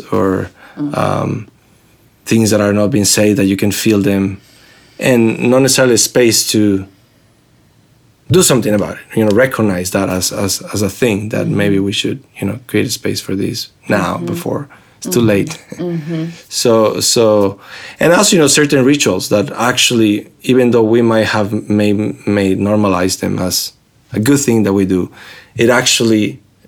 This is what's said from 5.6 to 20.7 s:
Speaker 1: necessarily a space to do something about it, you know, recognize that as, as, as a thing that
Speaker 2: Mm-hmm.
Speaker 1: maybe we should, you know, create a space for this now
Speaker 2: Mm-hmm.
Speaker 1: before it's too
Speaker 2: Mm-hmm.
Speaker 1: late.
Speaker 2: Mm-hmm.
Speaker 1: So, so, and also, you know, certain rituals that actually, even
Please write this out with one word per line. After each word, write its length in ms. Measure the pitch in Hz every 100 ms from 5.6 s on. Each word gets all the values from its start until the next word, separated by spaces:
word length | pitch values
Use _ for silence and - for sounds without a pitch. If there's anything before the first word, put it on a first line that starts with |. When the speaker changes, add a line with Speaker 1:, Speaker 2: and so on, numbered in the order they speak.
Speaker 1:
necessarily 320 | 135 135 127
a 40 | 110
space 480 | - 123 120 110 -
to 340 | 110 104 98 98 _ _ _ _ _ _ _ _ _ _ _ _ _ -
do 100 | 180
something 320 | 175 127 104
about 200 | 104 87
it, 240 | - - 113
you 60 | 107
know, 100 | 101
recognize 560 | 131 - 107 90 92
that 180 | 101 95
as, 220 | 92 -
as, 300 | - 98 - -
as 80 | 101
a 80 | 98
thing 400 | - 123 101 107
that 160 | 107 107
Speaker 2:
Mm-hmm. 120 | 104
Speaker 1:
maybe 220 | 101 98
we 120 | 98
should, 320 | 113 110 - - -
you 80 | 101
know, 120 | 110 -
create 220 | 107 98
a 20 |
space 320 | - 101 101
for 140 | - 98
this 340 | 101 113 - _ -
now 280 | 104 87 85
Speaker 2:
Mm-hmm. 100 | 85
Speaker 1:
before 420 | 85 - - 143 - _ _
it's 160 | -
too 60 | 117
Speaker 2:
Mm-hmm. 80 | 110
Speaker 1:
late. 220 | 101 156 - - -
Speaker 2:
Mm-hmm. 480 | 175 170 151 160 165 - -
Speaker 1:
So, 500 | - 123 113 110 -
so, 580 | - 123 110 107 98 101 - - - -
and 120 | 156
also, 220 | 180 202 175
you 60 |
know, 60 | 143
certain 360 | 151 147 143
rituals 460 | 127 143 110 92 -
that 220 | 104 135
actually, 800 | - 120 127 - 120 107 104 - _
even 300 | - 127 120